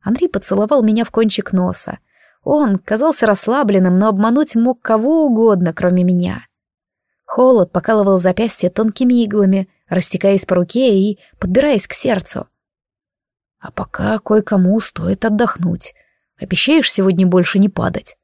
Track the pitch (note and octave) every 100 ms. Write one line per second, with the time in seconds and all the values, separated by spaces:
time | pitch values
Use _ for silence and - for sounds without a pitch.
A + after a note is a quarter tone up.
0 | G3 A#3+ F4 G3+ - G3 A3 C#4+ A3 G#3+
1 | A3+ - A3 G3 - F#3 F3+ F#3 - -
2 | _ _ _ _ - D4+ C4+ F#3+ - A3
3 | D#4 - A3 G3 - B3+ D4+ G3 F#3 F3+
4 | G#3+ G3 A3 B3 D4+ A3+ A#3 B3 - A3
5 | B3 D#4+ D4+ A3 A3+ G3 F3 D#3+ F3+ F3+
6 | F3+ F3+ F3+ A#3+ - _ _ _ _ _
7 | _ _ - - B3+ A#3+ F3 F#3 G3 A3
8 | G3 F#3+ F3+ F#3 A3+ - F3+ - A3 -
9 | B3 A#3+ A3 G#3+ G3 G3 F#3+ _ _ F#3
10 | - E3+ G3 G3 - F3+ F3+ A#3+ C4 G3
11 | G3+ G3+ _ _ F3+ G3 D4 A3+ - -
12 | B3+ G3+ - - - _ _ _ _ _
13 | _ _ _ _ _ _ - - F#3+ -
14 | G3+ A3 - G#3+ G#3 G3+ F3+ A3 - -
15 | E3 G3 A3 G#3 A#3 - F3 E3+ - _
16 | _ _ _ _ - F3+ - D#4 A#3+ -
17 | F#3+ F3+ F#3 F3+ E3+ G3 G3 - G2 F2
18 | - -